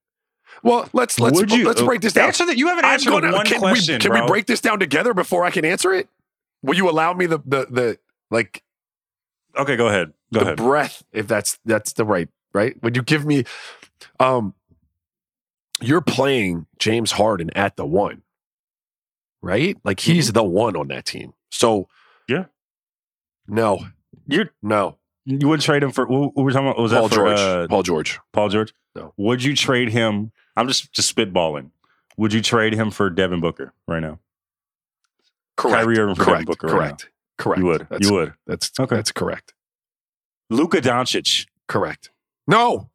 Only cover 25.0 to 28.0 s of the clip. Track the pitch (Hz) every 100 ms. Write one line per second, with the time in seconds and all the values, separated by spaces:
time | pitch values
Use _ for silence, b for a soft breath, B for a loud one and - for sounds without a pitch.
25 | _ _ - 135 143 160 143 147 139 123
26 | 120 131 143 - 135 135 135 123 117 117
27 | 113 110 101 104 98 90 85 98 90 80